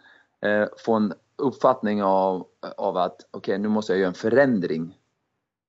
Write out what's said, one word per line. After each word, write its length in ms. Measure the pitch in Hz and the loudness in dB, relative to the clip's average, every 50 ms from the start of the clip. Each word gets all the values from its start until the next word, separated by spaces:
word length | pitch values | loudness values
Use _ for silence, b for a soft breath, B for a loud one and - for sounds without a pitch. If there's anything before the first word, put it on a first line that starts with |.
| b b b b b b b _ | b b b b b b b _
eh, 280 | - 104 104 107 104 - - - - | -2 0 0 0 0 -2 -4 -6 -2
få 100 | 120 113 | 0 2
en 200 | 107 107 98 - - _ _ _ | 2 2 0 -2 -8 _ _ _
uppfattning 680 | - 147 131 - - - 131 123 - 113 104 104 104 | -4 -4 -4 -2 2 2 2 2 2 -2 -2 -2 0
av, 440 | 101 95 95 95 95 95 92 87 85 - _ _ - 92 - | 2 2 2 4 2 2 0 -2 -6 -10 _ _ -16 -14 -8
av 200 | - 104 98 87 | -4 -4 -2 0
att 300 | 90 90 92 - - - _ | 0 -2 -2 -4 -10 -18 _
okej, 280 | - 101 - 120 101 98 | -16 -10 -6 -4 -4 -2
nu 100 | 104 107 | -2 -2
måste 240 | 107 107 104 - | -2 -2 0 0
jag 60 | 90 95 | 0 0
göra 100 | 95 92 | 0 0
en 60 | 90 | -2
förändring. 840 | - - 110 117 131 143 131 117 95 85 78 80 80 82 85 - _ _ _ _ _ _ _ _ _ _ _ _ _ _ | -2 -2 2 4 4 4 4 2 0 0 -2 -4 -4 -6 -8 -12 _ _ _ _ _ _ _ _ _ _ _ _ _ _